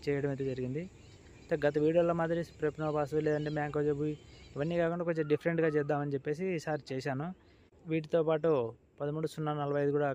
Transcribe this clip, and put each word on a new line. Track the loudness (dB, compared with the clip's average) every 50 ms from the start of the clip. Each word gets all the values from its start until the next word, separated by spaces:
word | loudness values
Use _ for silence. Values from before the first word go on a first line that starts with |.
| 0
చేయడం | 0 0 0 0 -2 -2
అయితే | -2 -2 -4
జరిగింది. | -2 -4 -4 -4 -4 -6 -8 -8 -12 -18 -20 -20 -20 -20 -20 -20 -20 -20
అయితే | -4 -4 -2 2 2
గత | 2 2 4 2
వీడియోలో | 4 4 4 4 4 2 2
మాదిరి | 0 0 0 -2 -4 -6 -6 -4
Prepnopas | -2 -2 -2 -2 -2 -2 0 0 -2 0 0 0 2 2
లేదంటే | 2 0 0 -2 -2 -2
Mancozeb | -4 -2 -2 0 0 0 0 0 -2 -2 -4 -6 -10 -18 -20 -20 -20 -12 -6
ఇవన్నీ | -4 -2 0 2 2
కాకుండా | 2 2 0 0 -2 0
కొంచెం | 0 0 2 2 2
డిఫరెంట్గా | 2 2 0 2 2 2 2 2
చేద్దామని | 2 0 2 0 0 0 -2 -4
చెప్పేసి | -4 -4 -4 -4 -2 -2 -2 -2
ఈసారి | -2 -2 -2 -4 -4 -4 -6 -6
చేశాను. | -4 -4 -2 -4 -4 -4 -6 -8 -12 -18 -20 -20 -20 -20 -20 -20 -18 -6 -2
వీటితో | -2 -2 0 2 2 2 4 4
పాటు | 2 2 4 4 4 4 2 -2 -6 -12 _ _ _ -8
పదమూడు | -6 -4 -4 -4 -4 -4 -4
సున్నా | -4 -4 -2 -2 -2
నలభై | -2 0 0 2 2
ఐదు | 2 2
కూడా | 2 2 0 0